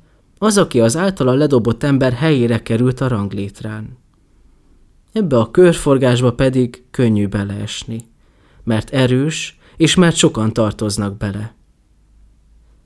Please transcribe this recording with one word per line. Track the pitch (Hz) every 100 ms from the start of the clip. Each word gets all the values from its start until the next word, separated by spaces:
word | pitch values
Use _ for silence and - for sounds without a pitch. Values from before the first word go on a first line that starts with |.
| _ _ _ _
az, | 208 202
aki | 165 123
az | 113 139
általa | 196 190 127
ledobott | 127 151 131 113 113
ember | 147 139 131
helyére | 123 160 143 117 113
került | - 113 123 127
a | 131
ranglétrán. | 113 101 98 101 101 110 107 107 123 _ _ _ _ _ _ _ _ _ _ _
Ebbe | 220 190 123
a | 110
körforgásba | - 180 170 - 135 127 120 127
pedig | 117 131 131 123 - _
könnyű | - 120 107 101
beleesni, | 104 98 98 104 - - 113 - _ _ _ _ _
mert | - 110 -
erős, | 135 127 127 143 156 - - _ -
és | 160
mert | - 175 156
sokan | 160 - 110
tartoznak | 110 110 - 107 101 101 101
bele. | 104 101 110 - _ _ _ _ _ _ _ _ _ _ _ _